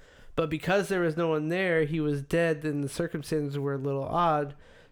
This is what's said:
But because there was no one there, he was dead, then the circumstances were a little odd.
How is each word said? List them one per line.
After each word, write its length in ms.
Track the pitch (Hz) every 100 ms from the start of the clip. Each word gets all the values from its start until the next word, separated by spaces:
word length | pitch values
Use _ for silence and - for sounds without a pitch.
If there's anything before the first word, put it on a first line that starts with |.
| - - - -
But 140 | 160
because 380 | 156 175 196 185
there 100 | 185
was 160 | 170 156
no 120 | 165
one 180 | 156 156
there, 360 | 175 190 165 147
he 140 | 165
was 200 | 151 143
dead, 400 | 139 165 170 151
then 200 | 156 147
the 80 | 139
circumstances 680 | - 170 160 - 156 143 143
were 160 | 139
a 40 | 139
little 240 | 139 139
odd. 500 | 139 165 170 151 143 - - - -